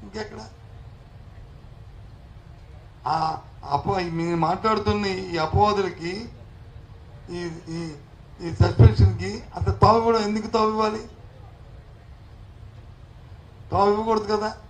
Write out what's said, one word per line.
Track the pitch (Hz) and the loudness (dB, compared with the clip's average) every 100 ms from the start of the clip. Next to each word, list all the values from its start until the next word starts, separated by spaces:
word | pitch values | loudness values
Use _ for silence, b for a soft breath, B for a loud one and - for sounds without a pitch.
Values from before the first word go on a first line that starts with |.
| 208 | -12
ఇంకెక్కడ? | 214 214 - - - - - - - - - - - - - - - - - - - - - - - - - - - - | -10 -10 -10 -16 -18 -20 -18 -18 -20 -20 -20 -20 -20 -20 -20 -20 -20 -20 -18 -20 -20 -20 -20 -20 -20 -20 -20 -20 -10 -2
ఆ | 160 160 156 - - 143 143 | 0 0 -4 -10 -16 -4 -4
అపో-, | 165 196 175 | 0 -2 0
ఈ | 165 | -2
మీరు | 170 170 160 | -2 0 2
మాట్లాడుతున్న | 185 220 214 208 208 202 185 185 | 2 2 2 2 0 0 -4 -4
ఈ | 170 156 | -2 0
అపవాదులకి, | 190 208 196 190 170 165 190 240 - - - - - - - - - - 175 | 4 4 4 0 -2 -6 -6 -10 -14 -20 -20 -20 -20 -20 -20 -20 -20 -12 -8
ఈ, | 175 165 - 165 | -8 -10 -10 -8
ఈ, | 165 147 - - - - 170 | -8 -10 -18 -20 -20 -10 -8
ఈ | 165 | 2
సస్పెన్షన్కి | 175 - - - - - 185 220 - - | 2 8 8 10 4 4 -4 -6 -10 -6
అసలు | 175 - | -4 4
తావు | 202 226 226 | 6 6 6
కూడా | 226 208 | 2 2
ఎందుకు | 214 214 226 | -2 0 2
తావు | 220 | 2
ఇవ్వాలి? | 220 214 214 220 - - - - - - - - - - - - - - - - - - - - - - - - - - | 2 0 0 -10 -16 -20 -18 -20 -20 -20 -20 -20 -20 -20 -20 -20 -20 -20 -20 -20 -20 -20 -20 -20 -20 -20 -20 -20 -20 -4
తావు | 175 202 | 2 4
ఇవ్వకూడదు | 208 226 220 202 | 4 2 0 0
కదా. | 214 214 - - | -2 -2 -6 -16